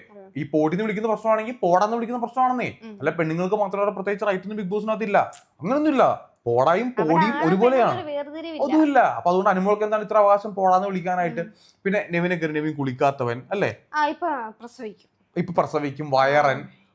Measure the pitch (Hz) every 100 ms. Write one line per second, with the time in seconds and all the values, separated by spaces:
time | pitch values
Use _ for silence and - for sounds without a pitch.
0 | - - 95 170 151 156 156 180 220 202
1 | 220 208 220 220 220 247 180 180 208 233
2 | 226 240 233 262 254 247 165 - 226 101
3 | 147 165 160 165 185 214 196 196 202 196
4 | 190 202 214 185 185 214 185 208 220 208
5 | 208 190 113 - _ - 170 285 311 262
6 | 151 107 - _ 120 120 139 185 247 247
7 | 156 170 220 - 160 190 240 262 196 -
8 | 302 285 285 311 330 311 277 302 302 262
9 | 175 117 175 185 202 185 196 208 214 214
10 | 208 220 202 202 214 196 185 185 196 185
11 | 175 180 175 170 170 - _ _ 196 202
12 | 160 170 180 175 160 151 156 143 135 127
13 | 143 139 120 117 127 196 135 - _ 302
14 | 294 311 349 269 220 214 233 - 220 -
15 | _ _ _ 175 180 180 147 151 143 139
16 | 151 135 135 147 143 131 147 _ _